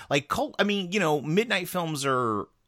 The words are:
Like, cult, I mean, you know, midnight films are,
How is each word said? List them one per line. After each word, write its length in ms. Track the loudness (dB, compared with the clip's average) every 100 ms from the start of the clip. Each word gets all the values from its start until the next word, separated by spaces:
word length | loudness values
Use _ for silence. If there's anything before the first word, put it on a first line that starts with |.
| -2
Like, 160 | -2 0
cult, 300 | -2 0 0
I 60 |
mean, 260 | 0 0 0
you 80 | 0
know, 220 | 2 0
midnight 480 | 2 0 2 -2 -2
films 360 | -4 -4 -2
are, 440 | 0 2 2 -2 -6 _